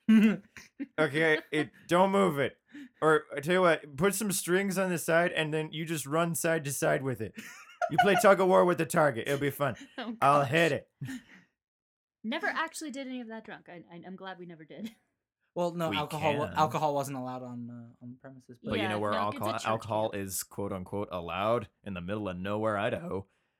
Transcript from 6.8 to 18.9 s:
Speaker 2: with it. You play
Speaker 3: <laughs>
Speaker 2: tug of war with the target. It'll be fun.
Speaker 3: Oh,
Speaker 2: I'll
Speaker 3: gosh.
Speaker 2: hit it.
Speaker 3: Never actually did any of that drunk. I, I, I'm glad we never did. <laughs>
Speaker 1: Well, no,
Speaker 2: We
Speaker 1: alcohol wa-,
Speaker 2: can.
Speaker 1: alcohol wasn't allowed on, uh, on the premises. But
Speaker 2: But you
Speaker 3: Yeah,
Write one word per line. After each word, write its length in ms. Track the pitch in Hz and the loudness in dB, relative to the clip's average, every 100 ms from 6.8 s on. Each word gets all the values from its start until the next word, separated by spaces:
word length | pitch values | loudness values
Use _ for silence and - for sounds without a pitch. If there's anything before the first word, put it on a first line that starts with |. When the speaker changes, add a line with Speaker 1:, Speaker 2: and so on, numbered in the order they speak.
| 156 147 | 0 0
Speaker 2:
with 200 | 131 117 | -2 -4
it. 120 | 110 - - - - - - | -6 -10 -18 -20 -20 -8 -2
You 80 | 156 | 2
play 140 | 196 190 | 4 6
Speaker 3:
<laughs> 60 | |
Speaker 2:
tug 180 | 196 185 | 6 6
of 80 | 185 | 6
war 160 | 190 180 | 6 6
with 120 | 170 | 2
the 80 | 160 | 0
target. 380 | 170 151 113 135 | 2 2 2 -2
It'll 120 | 139 | -2
be 100 | 139 | -2
fun. 260 | - 147 - 277 - | -2 -4 -4 -12 -10
Speaker 3:
Oh, 180 | 226 220 | -10 2
Speaker 2:
I'll 200 | 135 147 | 4 4
Speaker 3:
gosh. 80 | 131 | 4
Speaker 2:
hit 200 | 165 165 | 2 2
it. 160 | 123 - _ 139 254 - - _ _ _ _ _ _ _ _ | 0 -6 _ -12 -12 -14 -20 _ _ _ _ _ _ _ _
Speaker 3:
Never 220 | 220 311 392 | -6 -2 -2
actually 440 | - 320 - 311 | -2 -4 -6 -10
did 160 | 269 262 | -8 -8
any 140 | 254 | -10
of 80 | 226 | -10
that 160 | 220 220 | -14 -14
drunk. 220 | 165 - | -16 -16
I, 140 | 175 - | -18 -16
I, 100 | 170 180 | -16 -14
I'm 100 | 185 | -12
glad 220 | 190 180 | -12 -12
we 80 | 175 | -14
never 180 | 160 156 | -16 -18
did. 260 | 147 226 - | -14 -14 -16
<laughs> 60 | _ _ _ _ _ | _ _ _ _ _
Speaker 1:
Well, 200 | 170 175 | -4 -4
no, 160 | 170 160 | -2 -2
Speaker 2:
We 80 | 101 | -2
Speaker 1:
alcohol 400 | 147 151 151 143 | -4 -2 0 0
wa-, 100 | - | -2
Speaker 2:
can. 80 | - | 0
Speaker 1:
alcohol 400 | 156 156 151 143 | 0 2 0 -2
wasn't 220 | 135 135 | -4 -6
allowed 260 | 127 127 | -8 -8
on, 260 | 123 123 120 | -10 -12 -12
uh, 320 | 120 117 - | -14 -18 -18
on 100 | 123 | -18
the 40 | 123 | -18
premises. 360 | 135 131 - 123 | -20 -20 -20 -14
But 60 | 110 | -6
Speaker 2:
But 60 | 104 | -4
you 60 | |
Speaker 3:
Yeah, 40 | 107 | -2